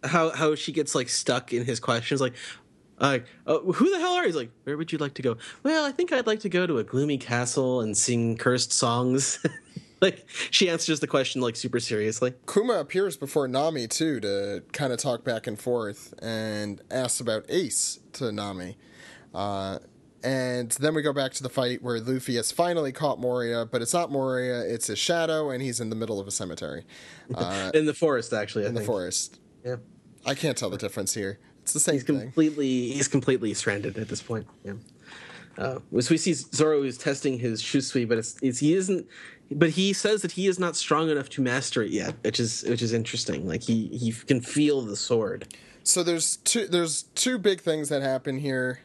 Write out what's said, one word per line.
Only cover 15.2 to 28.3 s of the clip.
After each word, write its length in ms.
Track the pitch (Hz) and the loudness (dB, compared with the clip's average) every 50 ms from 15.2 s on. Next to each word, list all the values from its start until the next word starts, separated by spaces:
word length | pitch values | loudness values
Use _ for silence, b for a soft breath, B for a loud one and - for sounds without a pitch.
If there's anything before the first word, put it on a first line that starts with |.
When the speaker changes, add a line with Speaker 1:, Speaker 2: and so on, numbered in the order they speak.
| - | -2
Speaker 2:
back 220 | 135 117 110 - | -2 -2 -2 -2
and 120 | 127 107 104 | -6 -8 -6
forth 540 | - 127 123 120 113 104 101 - - - - - - | -2 0 0 0 0 -4 -6 -10 -14 -20 -18 -10 -8
and 580 | 113 113 110 110 110 107 104 104 104 101 - - - | -6 -4 -4 -4 -4 -4 -4 -4 -6 -6 -8 -10 -6
asks 300 | - 131 127 123 - - | -4 -2 -2 -2 -2 -2
about 240 | 127 117 110 110 - - | 0 0 -2 -2 -2 0
Ace 500 | - 175 185 123 - - - - - - - - - | 0 0 0 0 0 -2 -2 -2 -4 -8 -14 -18 -8
to 180 | - 139 117 107 | -4 -4 -2 -2
Nami. 460 | 104 101 101 98 92 87 87 - B B B B B B B B B B B - | -4 -4 -6 -6 -8 -8 -10 -12 B B B B B B B B B B B -6
Uh, 440 | 92 98 101 101 98 98 95 95 - - - _ - _ - _ _ - | -4 -4 -2 -2 -2 -4 -4 -6 -8 -10 -16 _ -20 _ -20 _ _ -4
and 460 | 123 135 131 127 127 123 123 123 113 - | -2 0 0 0 -2 -2 -4 -2 -4 -4
then 220 | - 131 151 156 | 0 0 0 0
we 80 | 156 143 | 2 0
go 100 | 151 139 | 0 0
back 200 | 143 135 131 - | 0 -2 -2 -4
to 80 | - 135 | -6 -8
the 80 | 127 | -4
fight 320 | - - 131 123 123 - - | -2 0 0 0 -2 -4 -4
where 180 | 123 120 113 | -4 -4 -2
Luffy 360 | 110 123 131 131 123 - - | 0 -2 -2 -2 0 0 -2
has 140 | 117 107 - | 0 0 -2
finally 420 | - - 170 175 175 170 151 139 139 | 0 2 2 2 2 0 0 -2 -4
caught 280 | - 160 147 131 - | 0 0 0 0 0
Moria, 460 | 123 123 123 123 120 117 117 117 117 | 0 -2 0 0 0 0 0 -2 -2
but 160 | 110 - 123 117 | 0 -2 -2 0
it's 100 | 117 - | 2 0
not 180 | 175 175 143 | 0 0 0
Moria, 520 | 143 139 131 131 127 127 127 127 123 120 113 | 0 0 0 0 0 0 0 0 -2 -2 -2
it's 240 | 85 117 113 - | -2 -2 -2 -2
his 120 | - 107 98 | -4 -2 -2
shadow, 520 | - - 170 170 165 160 160 156 156 143 | 0 2 2 2 2 2 0 0 0 -2
and 120 | 131 123 135 | -2 -2 -4
he's 180 | 135 120 117 | -4 -4 -4
in 100 | 120 110 | -4 -4
the 60 | 113 | -4
middle 220 | 110 113 110 110 98 | -4 -4 -4 -4 -4
of 80 | 98 | -4
a 40 | 101 | -4
cemetery. 540 | 98 - 107 90 78 - - 76 67 76 - B B B B B B B B B | -6 -6 -4 -6 -6 -8 -8 -8 -8 -8 -12 B B B B B B B B B
Speaker 1:
<laughs> 60 | 123 | -4
Speaker 2:
Uh, 360 | - 165 175 190 196 190 95 - | -4 -2 -2 -2 -4 -4 2 2
Speaker 1:
In 100 | 156 156 | 4 4
the 80 | 151 143 | 4 0
forest, 400 | - 170 160 139 123 113 - | 2 2 2 2 2 0 -2